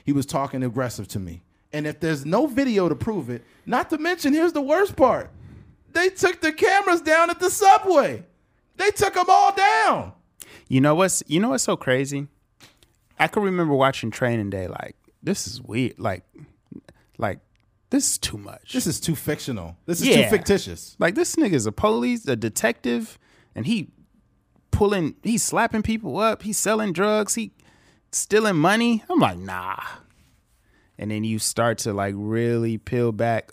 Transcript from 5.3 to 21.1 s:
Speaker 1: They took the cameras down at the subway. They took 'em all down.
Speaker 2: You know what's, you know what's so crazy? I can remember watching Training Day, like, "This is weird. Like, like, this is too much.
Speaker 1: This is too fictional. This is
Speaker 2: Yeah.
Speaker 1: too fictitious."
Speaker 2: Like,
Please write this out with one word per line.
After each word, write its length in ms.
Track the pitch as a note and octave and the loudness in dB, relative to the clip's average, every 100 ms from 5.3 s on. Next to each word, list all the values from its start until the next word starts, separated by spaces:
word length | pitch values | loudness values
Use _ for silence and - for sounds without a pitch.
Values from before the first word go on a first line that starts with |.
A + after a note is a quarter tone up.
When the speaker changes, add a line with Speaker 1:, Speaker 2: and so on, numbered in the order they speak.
| - - - - _ _ | -16 -20 -20 -20 _ _
Speaker 1:
They 180 | E4 F#4 | 0 0
took 300 | F#4+ F4+ F4 | 2 0 0
the 120 | D#4 | -4
cameras 480 | D#4 F#4+ G4 G4 E4+ | 0 2 4 4 2
down 280 | D#4 D#4+ E4+ | 4 4 4
at 100 | E4+ | 0
the 80 | F4+ | -2
subway. 720 | - G4 F#4+ F#4+ D#4+ G3 A#2 - _ _ _ _ - | 4 6 6 4 2 0 -4 -12 _ _ _ _ -2
They 120 | G4 | 0
took 240 | G4+ G4 F#4 | 2 0 2
'em 100 | F4+ | 4
all 260 | G4 G4+ | 6 6
down. 600 | G4 G4+ A4 G4+ G3+ F#2+ - _ - - - - | 4 4 4 2 0 -4 -14 _ -20 -20 -20 -2
Speaker 2:
You 100 | C3 | 2
know 140 | C#3+ D#3 | 4 4
what's, 260 | F#3+ - - | 2 0 -2
you 120 | D3+ | -2
know 100 | A3+ | 0
what's 140 | C4 - | 0 -2
so 100 | F3+ | -2
crazy? 520 | - C3 C#3 C#3 C#3+ _ _ _ - _ _ _ _ - | 0 0 0 -6 -10 _ _ _ -20 _ _ _ _ -2
I 80 | D#3+ | 0
can 160 | G#3+ | 0
remember 300 | G3+ F3+ E3 C#3 | 0 2 2 4
watching 340 | C3+ - A#2 | 2 2 -6
Training 400 | - B2 A#2 G2+ | -2 -2 0 -2
Day, 180 | G2 F2+ | -6 -6
like, 280 | - - - _ _ | -8 -12 -16 _ _
"This 260 | - - - | -8 -6 -8
is 140 | - | -12
weird. 380 | - A2+ B2+ - | -6 -4 -4 -4
Like, 240 | G#2+ F2+ - - - _ _ - - _ _ - | -6 -6 -10 -20 -20 _ _ -20 -20 _ _ -6
like, 200 | A2 - _ _ _ _ _ | -6 -6 _ _ _ _ _
this 200 | C#4 - | -2 0
is 60 | - | -2
too 200 | - G#2 | -6 -8
much. 360 | G2+ - - | -14 -18 -8
Speaker 1:
This 140 | B3+ F#3+ | -4 -2
is 120 | - | -2
too 160 | - D#3+ | -2 -4
fictional. 600 | - D3+ - A2+ E2+ - - | -4 -6 -6 -8 -10 -10 -6
This 160 | E3+ | -2
is 60 | B3 | 4
Speaker 2:
Yeah. 160 | - | 4
Speaker 1:
too 60 | A2 | 4
fictitious." 680 | F#3+ E3 G3 - E2 - - | 2 2 0 0 -12 -12 -2
Speaker 2:
Like, 160 | E3+ | 0